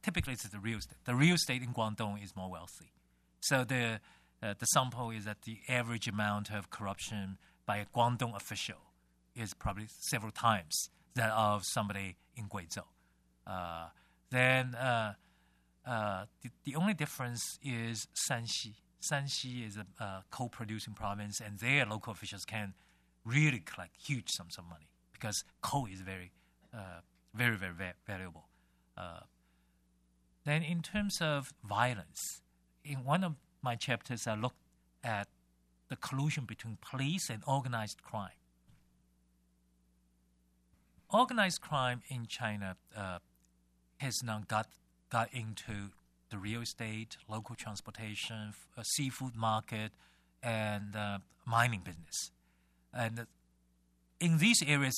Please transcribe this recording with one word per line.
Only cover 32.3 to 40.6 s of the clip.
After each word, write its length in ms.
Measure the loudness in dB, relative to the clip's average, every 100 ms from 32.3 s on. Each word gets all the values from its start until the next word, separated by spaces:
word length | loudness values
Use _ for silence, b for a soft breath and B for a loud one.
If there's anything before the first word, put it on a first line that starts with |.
| -10 _ _ _ _
in 200 | -8 -4
one 200 | 2 2
of 100 | 2 -4 _ _
my 140 | -4
chapters, 520 | -2 0 0 -2 -4 -2
I 80 |
looked 280 | 0 0 -2 _ _ _ _
at 260 | -2 -2 -2 _ _ _ _ _ -12
the 80 | -10
collusion 480 | -4 0 0 0
between 340 | -4 -8 -8 -10
police 480 | -8 -2 0 0 -2
and 140 | -4 0
organized 560 | 0 2 -2 -4 -8
crime. 280 | -8 -6 -6 -12 _ _ -20 -20 _ _ _ _ _ _ _ _ _ _ _ _ _ _ _ _ _ _